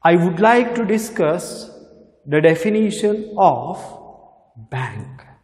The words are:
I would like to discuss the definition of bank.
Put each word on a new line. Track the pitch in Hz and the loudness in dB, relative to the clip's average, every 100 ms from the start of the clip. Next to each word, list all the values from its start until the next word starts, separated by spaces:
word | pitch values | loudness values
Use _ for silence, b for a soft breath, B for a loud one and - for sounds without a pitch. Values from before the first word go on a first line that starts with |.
I | 170 170 | 4 4
would | 170 170 | 2 2
like | 220 240 240 | 4 4 2
to | 240 | -2
discuss | 214 214 220 - 156 175 - - - - - - - _ - | -2 -2 -4 -2 -2 -2 -6 -14 -16 -20 -20 -20 -20 _ -2
the | 151 | 4
definition | 160 165 214 214 214 202 208 214 214 - | 4 2 0 0 0 0 -2 -2 -6 2
of | 190 123 - 185 - - - - - _ _ - 110 | 2 2 -6 -12 -14 -20 -20 -20 -20 _ _ -20 -12
bank. | 127 127 104 - - - - | -8 -8 -10 -16 -18 -20 -20